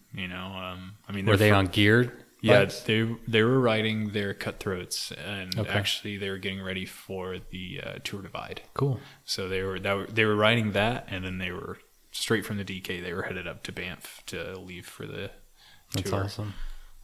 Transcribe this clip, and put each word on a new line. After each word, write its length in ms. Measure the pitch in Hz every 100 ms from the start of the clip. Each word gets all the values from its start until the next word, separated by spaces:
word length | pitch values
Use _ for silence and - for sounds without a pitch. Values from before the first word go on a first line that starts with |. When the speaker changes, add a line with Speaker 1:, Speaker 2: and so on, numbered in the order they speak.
| _
Speaker 1:
you 140 | 107 92
know. 180 | 90 95
Um, 460 | 95 92 90 92 107 -
I 40 |
mean, 140 | 202 107
Speaker 2:
Were 100 | 101
Speaker 1:
they're 100 | 107
Speaker 2:
they 20 |
Speaker 1:
fr- 40 | 98
Speaker 2:
on 100 | 95
geared 560 | - 104 113 123 - - _
Speaker 1:
Yeah, 200 | 110 104
Speaker 2:
bikes? 180 | 98 -
Speaker 1:
they, 260 | - 110 113 117 -
they 160 | 113
were 160 | 113 131
riding 500 | 123 110 110 110 107
their 200 | 104 101
Cutthroats, 800 | 101 - 101 - 92 87 - -
and 440 | - 82 101 92 92
Speaker 2:
Okay. 100 | 101
Speaker 1:
actually 480 | 101 98 - 107 101
they 140 | 98
were 80 | 98
getting 240 | 98 95
ready 200 | 95 92 92
for 500 | - - 95 92 92 -
the, 280 | 92 92 92 -
uh, 80 | -
Tour 200 | - 101
Divide. 380 | 92 - - 95 -
Speaker 2:
Cool. 260 | - 139 123 - -
Speaker 1:
So 240 | - - 92
they 140 | 95
were, 180 | 95 92
that 160 | 98 101
were, 120 | -
they 180 | 107 110
were 100 | 104
riding 360 | 107 117 107
that, 340 | 98 107 123 -
and 140 | 95
then 140 | 92 92
they 140 | 92
were 260 | 90 - - _ _ _
straight 320 | - - 110
from 140 | 95 104
the 60 |
D 180 | 95 95
K. 200 | - 90
They 120 | 90
were 80 | 87
headed 260 | - 90 87
up 140 | -
to 80 | -
Banff 520 | 92 90 - - - -
to 320 | 87 82 92
leave 300 | 92 90 -
for 180 | - 104
the 240 | - 98 - - _ - - -
Speaker 2:
That's 160 | - 98
Speaker 1:
tour. 140 | 98
Speaker 2:
awesome. 320 | 98 - 104 95 - - - -